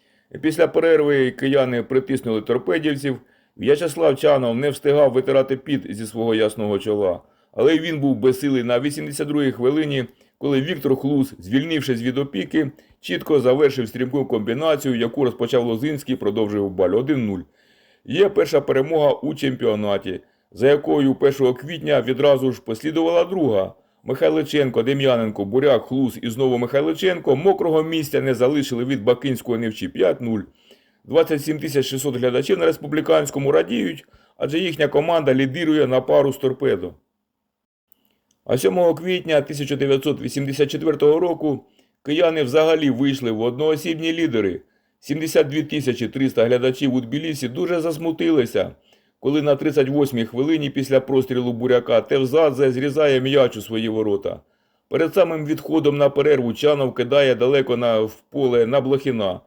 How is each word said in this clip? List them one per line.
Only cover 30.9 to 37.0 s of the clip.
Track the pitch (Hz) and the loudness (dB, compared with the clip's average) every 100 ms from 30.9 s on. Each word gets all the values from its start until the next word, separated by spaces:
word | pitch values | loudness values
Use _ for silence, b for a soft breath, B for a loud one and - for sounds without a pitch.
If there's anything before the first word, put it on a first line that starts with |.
| b - | b -2
Двадцять | 151 160 151 | 0 2 -2
сім | 147 151 | -4 -6
тисяч | 151 139 131 | -4 -2 -2
шістсот | 131 143 120 | -4 -4 -2
глядачів | 127 123 139 180 | 0 0 0 0
на | 160 | 0
республіканському | - 147 151 156 160 143 139 139 | -2 -4 -2 2 0 0 -2 2
радіють, | 160 170 233 175 151 b b b - | 2 0 -2 -4 -6 b b b -8
адже | 135 160 | -4 -2
їхня | 185 147 143 | -4 -2 0
команда | 147 160 165 139 | 0 2 2 2
лідирує | 131 135 143 156 151 131 | 2 0 -2 0 2 2
на | 127 | 0
пару | 131 147 139 | 2 2 2
з | 135 | 0
Торпедо. | 131 131 135 98 90 - | -2 0 -2 -2 -6 -14